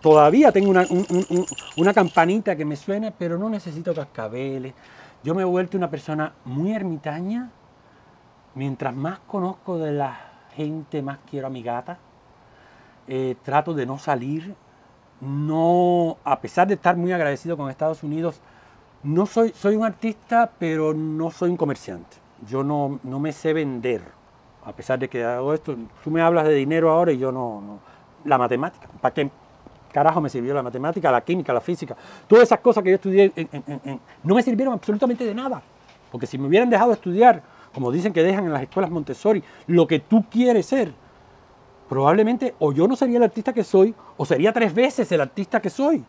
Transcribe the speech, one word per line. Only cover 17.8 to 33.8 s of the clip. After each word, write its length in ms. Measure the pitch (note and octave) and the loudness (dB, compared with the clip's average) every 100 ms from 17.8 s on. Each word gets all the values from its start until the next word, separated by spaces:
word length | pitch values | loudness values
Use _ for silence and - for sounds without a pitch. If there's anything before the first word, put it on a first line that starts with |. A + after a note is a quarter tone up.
| D#3 D#3+ | -4 -4
Unidos, 360 | D#3 D3+ E3+ D3+ _ - - _ _ _ | -8 -4 -4 -6 _ -20 -20 _ _ _
no 240 | C#3+ D#3 G3+ | -2 0 0
soy, 240 | - A3+ - | 2 0 0
soy 180 | G3+ | 0
un 100 | G#3+ | 0
artista, 640 | A3+ - A3+ G#3+ _ A#3 A3+ _ | 0 -4 -6 -6 _ 2 2 _
pero 360 | E3 D#3+ D#3 | -4 -2 -2
no 380 | D#3 D#3 D#3 E3 | -2 -4 -4 -6
soy 180 | - F3 | -2 -2
un 60 | F3+ | 0
comerciante. 600 | D#3 C3 - F#2 E2+ - _ _ G#2 | -2 -4 -10 -16 -16 -20 _ _ -8
Yo 160 | C3 | -4
no, 380 | C#3 D3 C#3+ C#3 | -2 -2 -2 -6
no 160 | C3 C3+ | -10 -6
me 140 | D3+ | -6
sé 200 | D3 D#3+ | -4 -4
vender, 500 | D#3+ D3 B2+ A#2 A2+ E2+ - _ _ _ _ | -2 -2 -4 -4 -4 -6 -20 _ _ _ _
a 60 | - | -20
pesar 280 | - - C3 | -18 -6 -4
de 80 | C3 | -4
que 160 | B2+ | -6
hago 280 | A#2 B2 C3 | -4 -4 -4
esto. 220 | D#3 - B2+ A2+ - | -4 -6 -12 -12 -14
Tú 60 | - | -6
me 100 | D#3+ | 0
hablas 220 | E3 E3+ D#3 | 2 4 4
de 80 | |
dinero 360 | D3 C3+ D#3+ E3 | 2 2 2 4
ahora 180 | D#3+ E3+ | 4 2
y 80 | C3+ | 0
yo 140 | C3 | -2
no, 280 | B2+ B2 G#2+ | -4 -6 -8
no. 180 | G2+ G#2 - - _ _ | -14 -18 -20 -20 _ _
La 140 | D3 C3+ | 0 2
matemática, 500 | B2 B2 D3+ - - - | 2 0 -4 -8 -20 -4
¿para 140 | B2+ | -4
qué 160 | C#3+ C#3 - - _ - - - | -2 -4 -6 -20 _ -20 -20 -8
carajo 280 | - D3+ D#3+ | 0 2 2
me 80 | D3+ | -2
sirvió 240 | C3 A#2+ | -4 -4
la 100 | C#3+ | -4
matemática, 480 | B2 B2 C#3+ E3+ D#3+ | -4 -6 -6 -2 2
la 100 | B2 | 2
química, 300 | - F3+ D3 | 0 -4 0
la 80 | B2 | -2
física? 360 | - F3 D3 - - - - | -2 -8 -8 -14 -18 -20 4
Todas 180 | G#3+ | 6
esas 140 | A#3 A3 | 8 4
cosas 220 | - G#3+ | 4 2
que 80 | F#3+ | 2
yo 60 | F#3 | 2
estudié 360 | G3 F#3+ G3 | 2 4 4
en, 140 | - E3 | 2 -10
en, 120 | C#3+ - | -10 -10
en, 140 | C#3 | -10